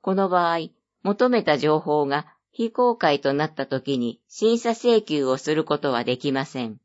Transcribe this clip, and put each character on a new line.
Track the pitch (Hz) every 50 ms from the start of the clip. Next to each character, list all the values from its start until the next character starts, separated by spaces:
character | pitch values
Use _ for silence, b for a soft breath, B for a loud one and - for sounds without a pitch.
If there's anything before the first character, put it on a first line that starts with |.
こ | _ 196 190
の | 190 196 190
場 | 180 180 175 170 170
合、 | 170 160 165 _ _ _ _ _ _ _
求 | 185 202 208 254 254
め | 247 226 -
た | - 151 135
情 | 127 151 151 156
報 | 151 - 147 151 147
が | 139 139 147 156 b b b b _ _
非 | - 226 226
公 | 220 - 247 247 233
開 | 233 - 165 143 143
と | 143 139 139
な | 143 151
っ | 156 156
た | - 139
と | - 143 131
き | - - 139 127
に | 120 120 113 _ _ _
審 | - - 214 220 226 233
査 | - 233
請 | 226 226 - 240 233 220 214
求 | - 156 147 139
を | 131 131 131
す | - 151 156
る | 151 151
こ | - 151 147
と | - 143
は | 131 117 120
で | 120 123 127
き | - 147
ま | 135 135 135
せ | - - 135 123
ん。 | 113 107 - _